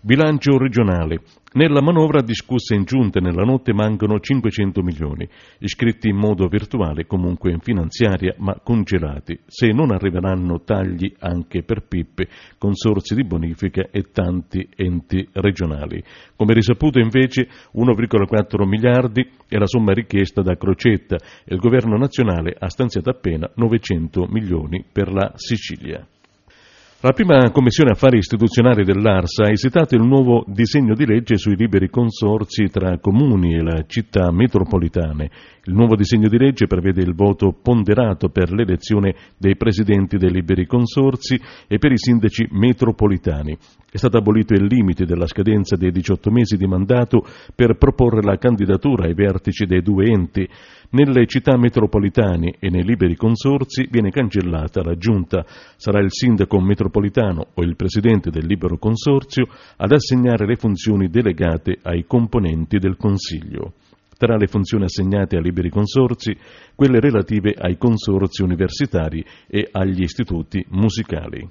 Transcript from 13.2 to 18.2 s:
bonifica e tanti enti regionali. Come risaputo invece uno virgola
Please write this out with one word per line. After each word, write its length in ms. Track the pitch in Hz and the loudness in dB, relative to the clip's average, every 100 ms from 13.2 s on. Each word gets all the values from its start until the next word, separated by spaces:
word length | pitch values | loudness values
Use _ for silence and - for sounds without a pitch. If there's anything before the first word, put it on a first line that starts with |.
bonifica 640 | 110 85 82 82 98 92 92 | -2 -4 -6 -6 -6 -4 -6
e 120 | 101 - | -6 -6
tanti 560 | - 90 90 - 92 - | -4 -4 -4 -6 -8 -8
enti 540 | - 92 87 - 92 - | -6 -4 -4 -4 -6 -4
regionali. 680 | 98 101 92 85 73 76 80 - - - - | -2 -2 -2 -6 -6 -10 -12 -14 -20 -20 -2
Come 160 | 107 | 2
risaputo 460 | 113 101 120 151 127 | 2 2 0 2 2
invece 500 | 113 127 131 131 123 - - | 2 2 0 -2 -6 -8 -12
uno 200 | - 123 | -2 0
virgola 320 | 107 117 110 | 2 0 0